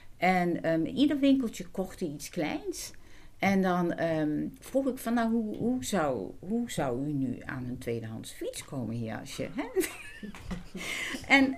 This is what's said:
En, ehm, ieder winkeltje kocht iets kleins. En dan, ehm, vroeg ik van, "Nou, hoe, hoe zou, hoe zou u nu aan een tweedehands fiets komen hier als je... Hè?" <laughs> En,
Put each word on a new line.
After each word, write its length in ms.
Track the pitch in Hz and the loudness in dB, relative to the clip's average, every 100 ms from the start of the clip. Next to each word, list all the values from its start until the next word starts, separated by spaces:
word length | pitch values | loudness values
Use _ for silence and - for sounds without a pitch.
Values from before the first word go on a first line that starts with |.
| - - | -16 0
En, 460 | 180 185 175 170 | 4 4 4 2
ehm, 220 | 165 165 160 | 2 2 2
ieder 340 | - 294 294 | 4 4 6
winkeltje 460 | 277 269 226 - 180 | 6 6 4 -4 -8
kocht 340 | - 185 - | -4 -4 -4
iets 280 | 170 147 - | -6 -6 -8
kleins. 600 | - 151 - 415 - - - - - - - | -2 -2 -2 -4 -6 -8 -12 -16 -18 -16 0
En 220 | 190 196 | 4 6
dan, 300 | 190 180 175 | 4 4 2
ehm, 540 | - 165 160 151 151 151 - | 2 0 2 2 0 -2 -6
vroeg 280 | - 262 277 | -2 0 2
ik 100 | 247 | -2
van, 160 | 233 | 0
"Nou, 180 | 240 226 | 2 2
hoe, 240 | 233 214 - | 2 0 -2
hoe 280 | 226 254 254 | 0 0 0
zou, 460 | 196 151 120 92 - | 2 2 0 -4 -8
hoe 320 | 175 226 233 | -4 -2 -2
zou 360 | - 139 120 143 | 0 0 0 0
u 40 | |
nu 260 | 143 131 117 - | 0 0 -2 -6
aan 200 | 131 123 | -6 -6
een 120 | 123 | -6
tweedehands 540 | 120 117 113 113 - | -4 -4 -4 -8 -10
fiets 340 | - 392 508 - | -8 -8 -8 -8
komen 300 | 139 113 117 | -6 -4 -4
hier 220 | 110 117 | -4 -6
als 160 | 139 - | -8 -6
je... 120 | 131 214 | -6 -4
Hè?" 80 | 311 | -4
<laughs> 1600 | 392 - - - - 208 - - 180 - 185 - - - - - 277 | 0 0 -2 -14 -12 -12 -10 -8 -8 -8 -8 -6 -4 -4 -4 4 6
En, 100 | 269 | 6